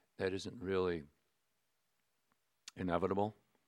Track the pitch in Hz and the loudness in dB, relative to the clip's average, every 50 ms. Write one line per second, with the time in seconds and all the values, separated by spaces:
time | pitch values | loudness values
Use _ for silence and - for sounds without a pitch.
0 | _ _ _ - 98 95 92 95 87 - - - 87 95 95 92 92 90 87 82 | _ _ _ -2 -2 0 0 -2 -6 -8 -10 -6 -2 0 2 4 4 2 2 -2
1 | 71 73 _ _ _ _ _ _ _ _ _ _ _ _ _ _ _ _ _ _ | -4 -10 _ _ _ _ _ _ _ _ _ _ _ _ _ _ _ _ _ _
2 | _ _ _ _ _ _ _ _ _ _ _ _ - - - - 95 90 85 85 | _ _ _ _ _ _ _ _ _ _ _ _ -20 -16 -8 -4 -2 0 2 2
3 | 90 95 98 98 104 110 - - _ _ _ _ _ | 2 2 2 2 0 -2 -2 -10 _ _ _ _ _